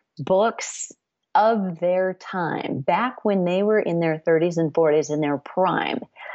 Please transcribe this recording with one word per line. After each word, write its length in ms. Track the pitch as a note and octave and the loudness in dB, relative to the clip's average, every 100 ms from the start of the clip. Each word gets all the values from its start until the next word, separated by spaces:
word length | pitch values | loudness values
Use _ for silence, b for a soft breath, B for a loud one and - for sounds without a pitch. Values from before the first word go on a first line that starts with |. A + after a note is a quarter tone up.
| _ - | _ -10
books 720 | C#3 F#3+ A3+ A3+ - - - - _ _ _ F#3+ | 0 2 2 -2 -10 -12 -14 -16 _ _ _ 2
of 440 | A3 A3+ F#3 E3 | 2 2 -2 -2
their 340 | F3 F#3 F#3 F3+ | 0 0 0 -4
time, 680 | - F#3 D#3+ - - C3 | -8 -6 -4 -4 -6 -4
back 420 | C3+ F3 B3+ - | -2 0 -2 -2
when 220 | G#3+ F#3+ F3 | 0 2 2
they 180 | F#3 | 2
were 160 | G#3 G#3+ | 2 2
in 200 | - E3+ | 2 0
their 180 | E3 D#3+ | 0 0
thirties 380 | E3+ D#3+ E3+ E3 | 2 2 2 2
and 160 | D#3 | 0
forties 360 | E3 D#3+ D3+ D3 | 2 4 2 0
in 120 | D3+ | -2
their 160 | D3 C#3 | -2 -4
prime. 640 | - F#3 F3 E3 C#2 - - B B | -4 -2 0 0 -2 -6 -10 B B